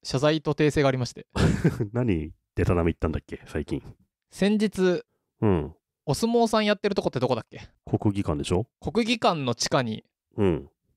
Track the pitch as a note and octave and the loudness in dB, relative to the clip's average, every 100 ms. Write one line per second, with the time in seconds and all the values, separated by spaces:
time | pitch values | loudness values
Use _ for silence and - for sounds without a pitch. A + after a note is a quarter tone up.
0 | - C#3 D3 D#3+ D#3 D3 D3+ D3 C#3 C3 | -4 0 0 0 -2 0 2 2 0 0
1 | B2 - - - - - D#3+ - G#2+ A2+ | -4 -8 -12 0 0 2 0 0 -4 -2
2 | B2 F2 D#2 - _ - F2+ F2 E2+ D#2+ | 0 0 -2 -12 _ -2 0 2 2 0
3 | E2+ D#2 - - - D#2+ D2+ - - - | -2 -4 -8 -16 -10 -8 -6 -6 -8 -20
4 | _ _ _ - F#3+ G#3+ G#3+ - F#3 E3+ | _ _ _ -2 0 2 0 2 0 0
5 | - _ _ _ A2 F2+ D2 - _ _ | -6 _ _ _ 2 2 0 -10 _ _
6 | - C#3 A3+ A#3 A3+ A3 G#3+ G#3 G#3 G3+ | -6 -2 0 2 2 2 2 0 0 -2
7 | F#3+ - A#2+ A#2+ - - - _ - A2 | -2 -2 0 -2 -4 -18 -20 _ -4 0
8 | G#2+ G2+ G2 D2+ C#2+ F2+ A#2 _ - E3 | 0 0 -2 -2 0 -2 -2 _ -4 -2
9 | A3+ A#3+ B3 E3+ C3+ A#2+ - D3+ B2 G#2+ | 0 2 2 0 -2 -2 0 -2 -2 -6
10 | _ _ _ - G2+ D2+ C#2 _ _ | _ _ _ 0 0 0 -6 _ _